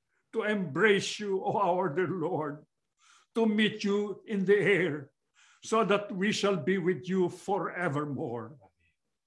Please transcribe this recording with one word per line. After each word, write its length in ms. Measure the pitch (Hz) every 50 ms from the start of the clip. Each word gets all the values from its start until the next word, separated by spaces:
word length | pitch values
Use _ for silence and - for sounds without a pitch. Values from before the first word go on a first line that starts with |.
| _ _ _ _ _ _
To 120 | - 175 196
embrace 760 | 214 214 202 180 147 131 165 214 214 202 190 190 - - -
you, 240 | 208 202 190 190 -
oh 140 | 196 170 220
our 300 | 202 175 180 180 190 170
dear 180 | 143 180 180 147
Lord, 560 | 185 185 147 135 160 143 156 147 143 147 - _ _ _ _ _ _ _ _ - - _ _ _ -
to 100 | 226 226
meet 400 | 220 208 214 214 202 208 - 208
you 380 | 196 202 208 208 208 190 - -
in 200 | - 220 202 185
the 100 | 180 202
air, 540 | 208 - 196 196 160 185 160 143 151 131 - _ _ _ _ _ _ _ _ _ _
so 220 | - - 220 226 214
that 260 | 175 202 202 - -
we 220 | 208 180 196 214
shall 240 | 220 - - 202 196
be 220 | 165 131 185 196 190
with 280 | 160 180 180 135 - 175
you 200 | 190 190 180 170
forevermore. 1300 | 170 - - 190 202 180 170 202 139 180 180 170 139 147 151 147 143 - 160 123 117 117 113 113 151 - - - _ _ _ _ _ _ _ _ _ _ _